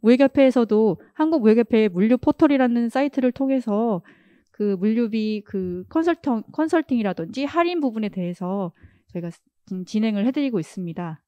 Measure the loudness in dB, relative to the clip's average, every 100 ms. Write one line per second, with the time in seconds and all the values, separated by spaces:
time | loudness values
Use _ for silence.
0 | 4 4 4 4 4 4 2 2 2 0
1 | -8 -4 0 2 4 4 4 2 2 2
2 | 2 2 0 2 4 4 2 2 -2 -2
3 | -2 0 -2 0 -2 -2 -2 -2 0 -2
4 | -6 _ _ _ _ _ -4 0 0 0
5 | 0 -2 -4 -4 -6 -6 -6 -8 -6 -2
6 | 0 -2 -2 -4 -4 -4 0 0 0 -2
7 | -2 -4 -8 -6 -4 -2 -2 0 -4 -4
8 | -6 -6 -8 -6 -6 -4 -6 -10 -20 _
9 | _ -10 -10 -12 _ _ _ -12 -6 -2
10 | -2 0 -2 0 -2 -2 -6 -10 -10 -8
11 | -10 -12